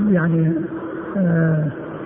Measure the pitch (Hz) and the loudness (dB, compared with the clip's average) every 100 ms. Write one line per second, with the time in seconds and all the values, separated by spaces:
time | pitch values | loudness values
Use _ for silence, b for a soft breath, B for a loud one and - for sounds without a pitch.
0 | 208 180 165 165 160 165 - - - - | 2 2 2 2 2 0 -2 -6 -8 -8
1 | - 202 180 165 165 156 151 - - - | -6 0 2 2 2 2 0 -4 -10 -10